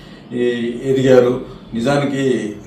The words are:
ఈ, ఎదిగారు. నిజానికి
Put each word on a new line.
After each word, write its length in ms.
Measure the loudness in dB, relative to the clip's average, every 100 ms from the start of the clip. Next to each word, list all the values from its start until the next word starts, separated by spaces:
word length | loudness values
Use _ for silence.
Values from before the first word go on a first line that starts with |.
| -20 -20 -10
ఈ, 420 | -2 -2 -2 -4 -4
ఎదిగారు. 560 | -2 2 6 6 6 0 -6 -16 -10
నిజానికి 840 | -4 0 0 0 0 0 0 -4 -10